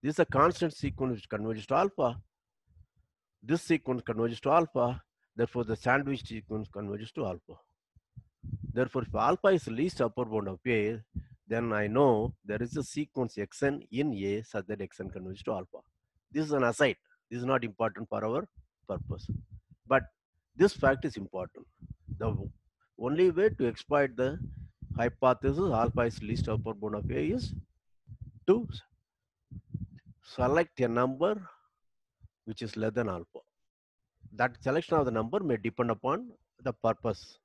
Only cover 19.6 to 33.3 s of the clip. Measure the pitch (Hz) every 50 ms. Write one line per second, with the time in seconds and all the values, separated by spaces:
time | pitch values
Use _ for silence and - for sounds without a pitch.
19.6 | _ _ - _ _ - 131 131 - - _ _ _ _ _ _ _ _ _ 120
20.6 | 175 202 - - - 135 135 131 - 147 - 110 98 - - 92 90 87 _ -
21.6 | - _ _ _ - - - _ _ - - 87 110 113 104 92 98 - - _
22.6 | _ _ _ _ _ _ _ - 110 123 147 160 185 185 165 170 196 220 - -
23.6 | 131 120 110 - - - 143 143 143 135 120 117 127 131 147 - - - - -
24.6 | - - _ _ - - - - 117 120 120 - - 131 - 151 - 139 139 160
25.6 | 190 190 131 113 117 120 117 - 120 117 113 - 107 104 113 113 - - 110 110
26.6 | - 110 110 101 104 107 104 104 104 - 123 135 151 156 208 254 - - - -
27.6 | - _ _ _ _ _ _ _ _ - - - - - - - - - 190 233
28.6 | 233 - - 110 - _ _ _ _ _ _ _ _ _ _ _ _ _ - -
29.6 | - _ - - - - - - _ - - _ _ - - - 127 127 143 165
30.6 | 175 - _ - 127 117 117 120 127 127 131 135 160 196 214 214 185 - - _
31.6 | _ _ _ _ _ _ _ _ _ _ _ _ - - _ _ _ 110 107 -
32.6 | 120 107 - 110 107 110 104 120 120 104 92 87 85 _